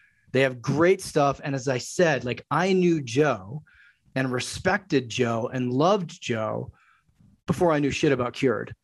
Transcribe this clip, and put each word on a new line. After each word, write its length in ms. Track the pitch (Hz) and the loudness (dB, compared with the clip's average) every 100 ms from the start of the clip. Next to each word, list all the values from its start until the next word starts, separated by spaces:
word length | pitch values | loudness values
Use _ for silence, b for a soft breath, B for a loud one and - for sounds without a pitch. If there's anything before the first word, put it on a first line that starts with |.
| b b b | b b b
They 100 | 131 | 0
have 200 | 135 123 | 0 0
great 380 | 117 139 175 185 | -4 2 4 2
stuff. 400 | - 151 143 135 | 0 0 0 0
And 120 | 151 | -6
as 120 | 139 127 | -6 -2
I 120 | 127 | -4
said, 460 | - - 170 131 | -4 0 2 2
like, 200 | 123 117 - | -2 -8 -2
I 240 | 147 185 | 0 2
knew 280 | 185 175 165 | 4 4 2
Joe 600 | 123 120 151 110 95 151 - b b b b | 0 0 2 0 -6 -14 -14 b b b b
and 160 | 127 131 | -4 -2
respected 800 | 123 - - 185 202 - 139 120 | -2 -6 -4 -2 -2 0 -2 0
Joe 420 | 117 120 113 120 | -2 0 0 -4
and 200 | 131 123 | -4 -2
loved 500 | 127 165 208 160 - | 2 2 2 -2 -10
Joe 500 | - 113 110 110 - b b b b _ _ _ - | -6 -4 -4 -6 -8 b b b b _ _ _ -4
before 260 | - 175 | 0 2
I 80 | 151 | 2
knew 100 | 143 | 0
shit 220 | - 156 | 0 2
about 220 | 131 120 | 2 -2
Cured 400 | - 135 107 120 - | 0 0 0 -4 -12